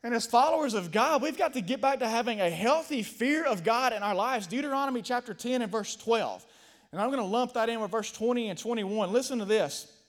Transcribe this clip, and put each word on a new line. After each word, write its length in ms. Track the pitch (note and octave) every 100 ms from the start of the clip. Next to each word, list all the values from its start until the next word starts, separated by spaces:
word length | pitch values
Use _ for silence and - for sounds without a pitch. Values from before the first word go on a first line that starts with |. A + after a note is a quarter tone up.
And 100 | A#3+
as 120 | A#3+ -
followers 480 | A#3+ D4 D#4+ C#4+
of 180 | G#3+ F3
God, 300 | G#3 C4 D4
we've 160 | C#4+ D#4+
got 160 | F4
to 80 | B3+
get 200 | F3+ B3+
back 180 | C4+ C#4
to 80 | A#3
having 320 | A3+ A#3+ A3
a 100 | F3
healthy 540 | E3 A3 D#4 D#4+ C#4+
fear 400 | G#3+ - B3 D#4
of 200 | D#4 G#3
God 280 | E3 A#3 B3+
in 120 | G#3+
our 120 | G3+ F#3+
lives. 320 | A3+ B3+ F3+
Deuteronomy 540 | A#3 D4 C4+ C#4 B3
chapter 320 | - B3 B3
ten 280 | F#3 A#3 B3+
and 100 | A3
verse 260 | A3 G3+ -
twelve. 480 | - A3+ C#3+ F#2 - - - - _
And 100 | F3
I'm 80 | A3+
gonna 160 | C4+ G3
lump 280 | A3 B3
that 140 | B3 A3+
in 140 | A#3
with 100 | G#3
verse 200 | A3 G#3
twenty 360 | - A3+ A#3+ A3+
and 100 | F3
twenty-one. 540 | A3 A#3 G3 G#3+ F#3
Listen 280 | A3+ C4 B3+
to 60 | G3+
this. 460 | G#3+ D3 - - -